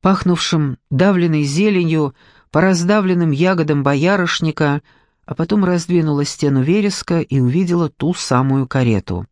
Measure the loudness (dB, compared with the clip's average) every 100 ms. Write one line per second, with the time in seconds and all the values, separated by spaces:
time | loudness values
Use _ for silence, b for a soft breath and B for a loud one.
0 | 2 0 0 -2 0 -2 -2 -6 _ 0
1 | 2 2 2 0 -2 0 0 2 0 0
2 | -2 b b b b 0 2 2 2 2
3 | 2 0 0 2 0 0 0 0 0 2
4 | 2 0 -2 -2 -4 0 0 -2 b b
5 | b b -14 -8 -2 0 2 0 0 0
6 | 2 0 -2 -2 0 0 2 0 0 -4
7 | -4 -4 -2 0 0 0 0 0 -2 _
8 | -4 -4 -2 0 0 0 -2 0 2 0
9 | -2 -8 -10